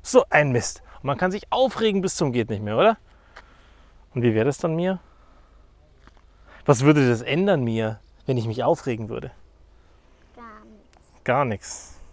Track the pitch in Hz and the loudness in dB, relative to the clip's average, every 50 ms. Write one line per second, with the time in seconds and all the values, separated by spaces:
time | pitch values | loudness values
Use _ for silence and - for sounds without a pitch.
0 | - - - 254 - - - 156 151 139 123 117 - - - - - - - - | -6 4 2 2 2 4 2 2 2 4 0 0 -2 -4 -10 -12 -20 -20 -20 -10
1 | - 135 139 - 180 185 185 208 - - - 240 262 247 - - 226 220 196 196 | -6 -6 -2 -2 -2 -2 -2 -6 -6 -4 0 0 0 0 0 0 0 0 0 0
2 | 180 190 - - 170 139 120 123 110 117 110 98 107 104 107 123 180 220 220 - | -2 -2 -2 -2 -2 0 0 -2 -2 -2 -4 -6 -6 -4 0 2 4 2 2 0
3 | - - - - _ - - - - _ - - _ - - - - - _ - | -10 -20 -20 -20 _ -20 -20 -20 -20 _ -20 -20 _ -20 -20 -20 -20 -20 _ -20
4 | - _ - 131 117 120 107 110 110 143 143 - - 165 160 165 175 185 190 180 | -20 _ -6 0 0 2 2 2 2 0 -2 -2 -4 -4 -2 -2 -2 -2 -4 -6
5 | - - - - - - - - - _ - - - - _ _ _ _ _ _ | -10 -20 -20 -20 -20 -20 -20 -20 -20 _ -20 -20 -20 -20 _ _ _ _ _ _
6 | - - _ - _ - _ _ - - - - - - 143 113 135 147 151 147 | -20 -20 _ -20 _ -20 _ _ -20 -20 -20 -6 2 2 2 6 6 4 6 6
7 | 135 123 120 110 113 - 135 165 190 208 190 151 123 117 113 113 110 110 110 - | 4 4 2 0 0 -2 -2 0 2 2 2 0 0 -2 -2 -2 -2 -4 -4 -8
8 | _ _ _ _ - - 131 120 110 113 110 117 120 135 170 - - 135 117 110 | _ _ _ _ -4 -4 -2 -2 -2 -4 -4 -2 0 0 0 0 -2 -6 -6 -6
9 | 113 104 117 117 - 131 - - - - _ _ - - _ - _ _ - _ | -8 -10 -10 -10 -10 -12 -16 -20 -20 -20 _ _ -20 -20 _ -20 _ _ -20 _
10 | _ _ - _ - _ - 240 233 226 214 214 - - 220 208 _ _ _ _ | _ _ -20 _ -20 _ -20 -20 -20 -20 -20 -20 -20 -20 -20 -20 _ _ _ _
11 | _ _ _ - _ - 123 139 143 123 104 98 - - - - - - - - | _ _ _ -10 _ -2 0 0 0 -2 -4 -8 -10 -14 -16 -16 -16 -20 -20 -20
12 | - - | -20 -20